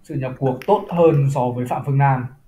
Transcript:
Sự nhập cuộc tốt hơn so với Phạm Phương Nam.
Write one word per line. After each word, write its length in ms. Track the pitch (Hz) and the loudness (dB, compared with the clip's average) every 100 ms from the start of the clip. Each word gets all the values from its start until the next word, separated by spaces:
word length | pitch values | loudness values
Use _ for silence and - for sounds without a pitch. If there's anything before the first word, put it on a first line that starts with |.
Sự 120 | _ | _
nhập 180 | 147 127 131 | -8 -8 -4
cuộc 200 | 135 123 - | -4 -4 0
tốt 200 | 202 - | 0 0
hơn 400 | 175 165 147 139 | 4 4 4 2
so 200 | 139 123 | 0 -2
với 160 | 123 123 | -4 -6
Phạm 160 | 143 135 | -6 -2
Phương 120 | 139 | 2
Nam. 280 | 139 131 123 - | 2 2 -4 -14